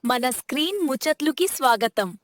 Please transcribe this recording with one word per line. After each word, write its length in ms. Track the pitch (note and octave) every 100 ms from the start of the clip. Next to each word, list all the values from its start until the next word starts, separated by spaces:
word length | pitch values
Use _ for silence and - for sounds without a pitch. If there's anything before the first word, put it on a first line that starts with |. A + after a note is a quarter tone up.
మన 260 | A#3+ B3 B3+
స్క్రీన్ 560 | A#3+ - C4+ D#4+ G4+ D#4+
ముచ్చట్లుకి 600 | C4 D#4 D4+ D4+ C#4+ F#4
స్వాగతం. 720 | - C4 A3 A3+ - F#3+ F#3+